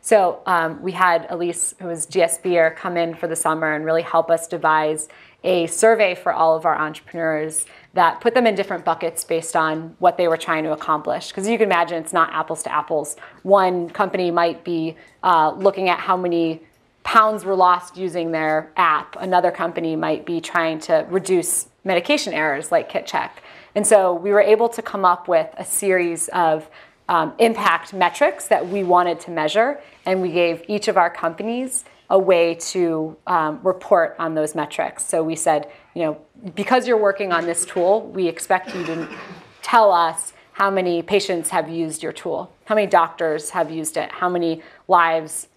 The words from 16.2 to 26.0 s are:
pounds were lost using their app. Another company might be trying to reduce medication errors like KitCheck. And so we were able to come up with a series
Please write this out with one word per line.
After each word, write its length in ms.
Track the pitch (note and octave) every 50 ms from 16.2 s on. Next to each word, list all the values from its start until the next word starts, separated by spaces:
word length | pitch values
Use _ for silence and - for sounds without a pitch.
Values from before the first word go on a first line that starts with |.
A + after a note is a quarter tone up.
| F3+ F3 E3+ E3+ E3 E3 E3 D#3+ - _ _ _ _ _ _ _ _
pounds 420 | - - A3+ A3 A3 G#3+ G#3 F3
were 100 | F#3+ G3
lost 420 | F#3 F#3 F3+ F3+ F3+ - - -
using 360 | F3+ F#3+ F3+ D#3+ F3+ E3 E3 E3
their 380 | D#3+ D#3 D#3 D#3 D#3 D#3 D#3 _
app. 400 | - F3+ E3 D#3 D3 - - - -
Another 320 | - F#3+ F3+ F3+ F3 F3
company 460 | F3 - F#3 E3+ E3+ F#3 E3 D#3+ D#3+
might 300 | D#3+ D#3+ D#3 D#3 - -
be 140 | - F3 E3
trying 380 | E3 - - F3+ E3 D#3+ D#3+ D#3
to 280 | D#3 - D#3+ D#3 D#3 -
reduce 580 | F3 F#3+ - - F#3 F3 D#3 F3+ - - - _ _ _ _
medication 520 | F#3 F#3 F3 F3 - D4 C#4+ - G3+ E3
errors 360 | D3+ D#3 D#3 C#3 C#3 D#3+ -
like 200 | F3+ D#3+ A#2+ -
KitCheck. 400 | - F#3 - - - - - - - - - - - - - _ _
And 120 | G#3 G#3
so 260 | - A3+ G3+ F#3+ F#3 F3+
we 180 | E3+ F3 G3+
were 120 | G3+ G#3 G3
able 260 | G3+ G#3+ A3 A#3 A#3
to 140 | A#3 - A3
come 240 | - - G3+ F#3+
up 200 | F3+ F3 F3 -
with 220 | - F3 D#3+ D#3 - -
a 80 | - F#3
series 640 | - - - - G3 F#3 F3+